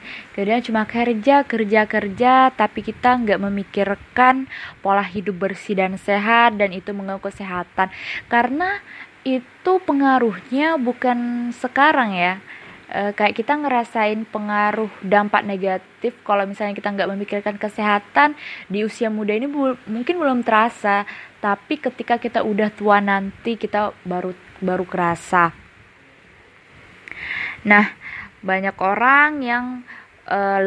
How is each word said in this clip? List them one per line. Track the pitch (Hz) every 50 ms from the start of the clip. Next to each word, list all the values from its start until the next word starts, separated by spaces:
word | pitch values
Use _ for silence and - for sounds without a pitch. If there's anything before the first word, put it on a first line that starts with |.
| - - - - - - -
kerjanya | - 202 202 226 247
cuma | 247 247 220 220 214
kerja, | - - 233 240 240 233 214 208 277 277 285
kerja, | 277 - - 220 220 202 214 220 214 208
kerja, | - 214 208 202 190 190 240 254 262 262 262 262 -
tapi | - 214 214 - 220 202
kita | - 220 - - 247 247 254 233
nggak | 208 190 175
memikirkan | 196 202 202 202 196 - - 202 196 196 202 - - - - - 254 254 262 269 269 - - - - - - - -
pola | 190 196 202
hidup | 202 185 175 208 180 202 190 170
bersih | 190 190 190 - - - 208
dan | 190 190 185 190
sehat, | 185 - - 202 202 202 220 233 233 233 240 214 202
dan | 208 196
itu | 175 190 180 - 202
mengganggu | 202 196 190 196 196 -
kesehatan. | 196 190 - 196 190 180 180 175 - - - 190 185 - - - - - - - -
Karena | - 240 240 240 262 302 359 370 403 403 - - - - - - - - -
itu | 269 262 254 247 - - - - 359 370 370
pengaruhnya | 370 - 294 277 277 269 262 254 240 226 185 180 - - 240 269 302 320 330
bukan | 311 240 240 233 - - 247 240 240 240 240 240 240 240 240 233
sekarang | - - 247 - 269 277 311 311 285 247 208 196
ya. | 180 175 180 185 196 - - - - - - - - - - -
Eh, | - 202 208 208
kayak | - 214 202 202
kita | - 220 - 285
ngerasain | 302 294 285 262 240 226 - - 233 214 214 214 220 220 -
pengaruh | - 214 208 208 208 208 208 208 208 220 220 202 - -
dampak | - 190 202 202 208 208 - 208 214 202
negatif | 202 190 185 190 185 185 - _ _ - - 240 240 -
kalau | - - 208 202 196
misalnya | 196 202 - 214 208 202
kita | 208 - 208 202
nggak | 196 180 - 196
memikirkan | 196 202 202 - 202 202 214 202
kesehatan | 202 - 208 - - 214 208 208 208 - - - 277 285 302 302 - - - - - - -
di | 185 208 214
usia | 214 - - 240 220
muda | 214 214 214 202 208
ini | 220 254 285
bu-, | 285 294 277 262 247 - - -
mungkin | 220 226 247 - 349 359
belum | 311 277 254 240 240
terasa, | - 220 214 220 233 - - - 208 202 202 208 - - - - - - -
tapi | - 208 202 - - - 302 294
ketika | - 254 254 - 240 - 240 233
kita | - 233 - 226 -
udah | 220 208 202 214 208
tua | 208 - 202 208 202 202
nanti | 202 202 196 196 196 196 - - - 233 233
kita | 214 - 208 - 208 214 202 - - -
baru, | 185 180 180 180 180 180 - - - - -
baru | 190 185 185 185 185
kerasa. | 180 - 180 175 170 170 - - - - 180 175 165 - - - - - - - _ _ _ _ _ _ _ _ _ - - - - _ _ _ _ - - - - - - - - - - - - - - - - - - -
Nah, | 208 208 208 208 - - - - - - - - - - - -
banyak | 185 190 190 190 196 - - 185
orang | 190 202 208 233 254 269 285 294 302 302 294
yang, | 262 240 240 240 247 254 254 247 247 - - - - _ _ _ -
eh, | - - 202 202 196 196 196 190